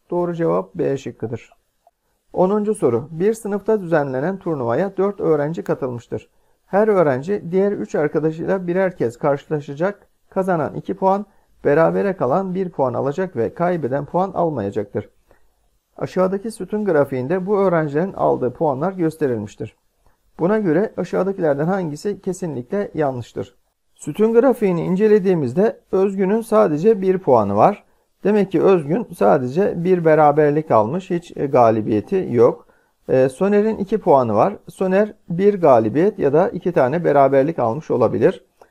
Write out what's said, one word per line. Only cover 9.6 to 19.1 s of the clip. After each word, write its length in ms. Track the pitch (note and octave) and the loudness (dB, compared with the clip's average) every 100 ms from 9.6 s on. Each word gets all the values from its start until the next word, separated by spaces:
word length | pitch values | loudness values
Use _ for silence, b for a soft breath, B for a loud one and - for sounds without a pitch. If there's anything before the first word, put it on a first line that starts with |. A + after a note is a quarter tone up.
| C#3+ C#3 F3+ G3+ _ _ _ | -8 -6 -4 -6 _ _ _
kazanan 440 | G3+ F#3+ E3+ C3+ | -4 -2 -2 -2
iki 200 | - - | -6 -8
puan, 320 | F#3+ F#3+ G3 G#3+ _ _ _ | -2 0 0 -4 _ _ _
berabere 520 | C#3 D3 E3 F3+ G3 F#3 | 0 2 2 2 -2 -2
kalan 380 | B2+ D#3 G3 | -2 -2 -2
bir 160 | F3+ F#3 | -4 -6
puan 240 | - B2+ | -2 -2
alacak 420 | A#2+ B2+ C#3+ F#3 A#2 | -2 -4 -4 -6 -4
ve 180 | A2 | -4
kaybeden 500 | - F3 F3 C3 C#3 | -2 -2 -2 -4 -4
puan 280 | D3 F3 F#3+ | -4 -4 -2
almayacaktır. 760 | - E3+ C#3 G2+ G2+ G2+ A#2 - _ _ _ _ _ _ _ _ - | -2 -2 -2 -4 -4 -6 -6 -10 _ _ _ _ _ _ _ _ -10
Aşağıdaki 540 | - F3+ F#3 G3 A3+ | -6 -2 -2 -2 -8
sütun 340 | - F#3 G#3+ | -12 -8 -4
grafiğinde 640 | G#3 D#3+ C#3 C3 B2+ F#3 F#3 | 0 2 0 -2 -4 -4 -2
bu 120 | G3+ | 0
öğrencilerin 540 | G3 E3+ D#3 C#3+ F#3+ | 2 0 0 -2 -4
aldığı 400 | - D3+ C#3 B2 | -2 -2 0 -2
puanlar 400 | A#2+ D#3+ C3 F3 | -2 -2 -2 -4
gösterilmiştir. 840 | F#3 D#3+ | -4 -4